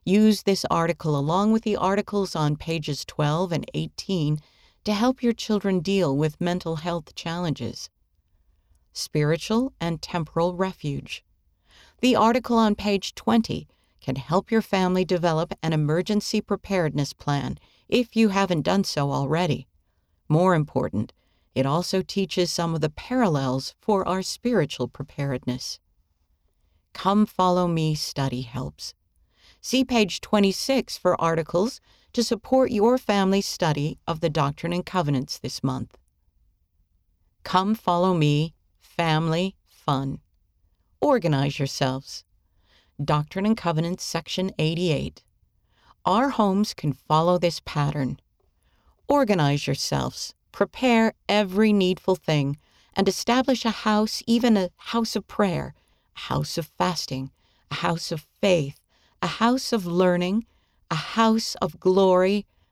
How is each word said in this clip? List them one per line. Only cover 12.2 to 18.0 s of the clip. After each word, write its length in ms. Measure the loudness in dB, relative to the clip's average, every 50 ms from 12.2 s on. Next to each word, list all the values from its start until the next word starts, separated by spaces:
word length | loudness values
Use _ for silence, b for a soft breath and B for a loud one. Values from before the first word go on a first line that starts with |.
| 4 4 4 2 0 2 2 4
on 180 | 4 4 2
page 400 | 0 0 -2 -2 -2 -2 -6 -12
twenty 520 | -6 -2 2 2 2 2 0 -4 -6 -8 -12 _ _ _ _ _ _
can 160 | -6 -6 -6
help 340 | -6 -2 0 0 0 0 2
your 120 | 0 0
family 420 | 0 0 0 0 2 2 2 0 0
develop 500 | 0 0 0 2 2 2 0 -2 -4 -6 -6
an 120 | -4 -2 0
emergency 680 | 0 2 2 0 0 0 0 -2 -2 -2 -2 -2 -2
preparedness 720 | -2 -2 -6 -6 -4 -4 -2 0 0 0 0 -2 -4 -4
plan 460 | -6 -8 -4 -2 -2 -2 -2 -6 -8 -10 b b b b b b
if 260 | 0 0